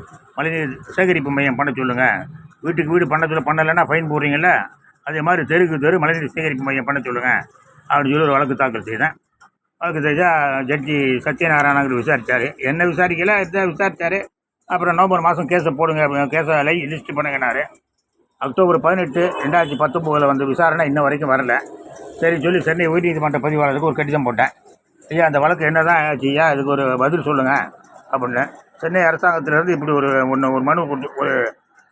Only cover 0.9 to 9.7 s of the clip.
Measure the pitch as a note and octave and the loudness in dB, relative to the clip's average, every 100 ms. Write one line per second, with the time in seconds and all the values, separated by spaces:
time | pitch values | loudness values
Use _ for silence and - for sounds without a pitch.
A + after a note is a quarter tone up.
0.9 | - F#3 E3 C#3 C#3 C#3 A#2+ C#3+ B2+ B2+ | 0 2 2 0 0 0 0 -2 -2 -2
1.9 | B2 B2+ G2 F2+ - - _ D#3 E3+ D3+ | 2 2 0 -6 -16 -20 _ -4 -2 0
2.9 | F3 D#3+ D#3 D#3+ D#3+ D3 D#3 D#3+ E3 D#3 | 0 2 0 0 0 0 0 2 2 2
3.9 | D#3+ D#3 D3+ C#3+ C#3+ F3+ C3 G2 - _ | 0 0 -2 0 2 2 2 -2 -14 _
4.9 | _ C#3+ D#3 D#3 F3 B2+ E3 F3+ D#3 D3 | _ -8 -4 0 0 2 2 2 2 2
5.9 | F3+ D#3 E3 C#3 E3 D#3 C3 C3+ C3+ B2 | 2 0 0 -4 -4 -4 -4 -4 -2 -2
6.9 | C#3+ B2 A#2+ B2 G#2+ - _ _ - - | -4 -4 -2 0 0 -2 _ _ -20 -2
7.9 | C#3+ C3+ D3 D3+ C#3 C3+ B2+ C3 A2+ G#2 | 0 2 2 2 2 0 0 -2 -2 -8
8.9 | A2+ D#3 - _ _ - _ _ | -4 -4 -6 _ _ -20 _ _